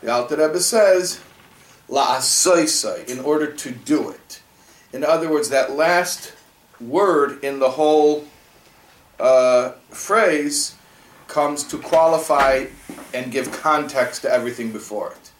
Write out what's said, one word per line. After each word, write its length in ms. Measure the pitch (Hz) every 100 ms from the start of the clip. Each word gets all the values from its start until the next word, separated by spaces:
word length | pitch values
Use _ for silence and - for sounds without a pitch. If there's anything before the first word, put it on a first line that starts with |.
the 100 | 104
Alter 240 | 123 123
Rebbe 240 | 151 156 160
says, 600 | 180 226 202 185 180 - - _ - _ - - _
La'asoseh, 1160 | 143 135 131 131 - 170 170 156 - 107 92 -
in 120 | 127
order 320 | 135 151 151
to 200 | - 139
do 380 | 123 - 151 110
it. 320 | - _ - _ _ _ _ _
In 100 | 127
other 260 | 151 160 160
words, 200 | 151 147
that 220 | 135 131
last 640 | 139 165 175 175 - - - _ _ _ _
word 640 | 117 151 202 156 139 135
in 160 | 139 139
the 120 | 131
whole, 540 | 135 151 156 151 147 147 - _ _ _ _ _ _ _ _
uh, 540 | 123 131 127 123 123 - _
phrase 840 | - - 208 208 151 147 143 - - _ _ - - -
comes 360 | - 147 147
to 140 | - -
qualify 880 | - 160 165 160 156 147 135 135 123 - - - -
and 180 | 127 123
give 200 | 127 123
context 720 | - 156 151 147 135 123 -
to 80 | 143
everything 400 | 123 120 117 113
before 400 | 107 - 107 82
it. 200 | - -